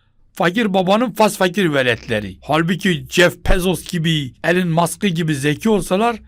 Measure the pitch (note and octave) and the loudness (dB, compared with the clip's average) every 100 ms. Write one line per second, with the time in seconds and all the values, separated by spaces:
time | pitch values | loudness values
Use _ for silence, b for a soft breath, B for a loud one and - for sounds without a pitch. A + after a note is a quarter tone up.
0 | _ _ _ - F3+ F#3+ G#3+ F#3 F3+ G#3 | _ _ _ -2 0 0 0 0 2 0
1 | B3 - G#3+ G#3+ F#3 F#3 F3 C#3+ B2+ A2+ | 0 2 0 2 -2 0 0 2 0 -2
2 | - G#2+ G2+ F#2+ - D#3 E3 F#3 G3 D#3+ | -2 -6 -6 -10 -2 0 0 0 -2 -2
3 | B2+ - F3 - - F#3+ F3+ E3+ - F3 | -2 2 2 4 2 2 2 -4 -4 -4
4 | D#3+ D#3 C3 - D#3 F3+ F3+ D#3+ E3 - | -2 -2 -4 -4 -2 0 0 0 0 -2
5 | G#3 E3 E3 D#3 D3 D3 A3+ G#3 - F#3 | -2 -2 -2 -2 -2 0 0 0 0 0
6 | A#3 A3 | 0 -4